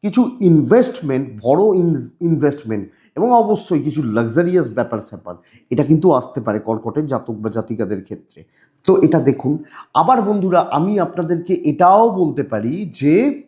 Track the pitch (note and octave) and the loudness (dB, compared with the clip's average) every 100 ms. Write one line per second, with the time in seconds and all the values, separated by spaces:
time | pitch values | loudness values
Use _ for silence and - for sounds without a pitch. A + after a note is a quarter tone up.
0 | G#3 A#3 A#3+ - F#3+ D#3+ B2 A3+ B3+ - | -2 0 0 2 4 4 6 4 4 -2
1 | D3+ C3 C3 G#2+ A#2 D3 G#3+ F#3 E3+ D3 | -4 -4 -4 -6 0 2 4 2 2 0
2 | B2 _ E3+ D#3+ C#3+ C#3+ A2 G#2+ G2 _ | -4 _ -2 2 0 -2 -6 -6 -8 _
3 | _ - A3 A#3+ G#3 G#3+ - E3 C#3 C3+ | _ -4 2 2 2 -2 -2 -2 -2 -4
4 | B2+ G#2+ A2+ A#2+ F3 F3+ C3+ G#2+ A2+ A2 | -2 0 0 0 2 0 0 -4 -4 -6
5 | - F#2+ - F2 _ _ _ B2+ C#3 D#3 | -10 -18 -16 -18 _ _ _ -2 2 4
6 | F3+ C3+ B2 - A2+ G#2+ G#2+ A2 A#2 B2+ | 4 2 0 -8 -4 -4 -4 -6 -4 -6
7 | D3+ B2+ - G#2+ G#2+ A2 G#2+ A2+ G#2 G2 | -4 -6 -6 -10 -8 -8 -8 -6 -6 -6
8 | F#2+ G2 _ - D#2+ _ _ _ - F#3+ | -10 -18 _ -20 -20 _ _ _ 0 4
9 | D#3+ E3 C3 B2 B2+ D3+ - - - B2 | 4 2 0 -2 -2 -6 -8 -20 -4 0
10 | F3 B3+ G3+ G#3 F#3 F3 - C#3 F3+ G#3 | 2 2 0 -2 0 0 0 -2 0 0
11 | E3+ - E3+ F3 E3+ F#3 D3 D3 F3+ G3+ | -2 -4 -4 -4 -2 -2 -2 2 4 6
12 | A#3 F#3+ E3 C#3+ C#3 A2 A2+ D#3+ G3+ - | 4 2 -2 -2 -4 -4 -4 -6 -8 -4
13 | C#3 E3+ C4+ - | 2 2 2 -4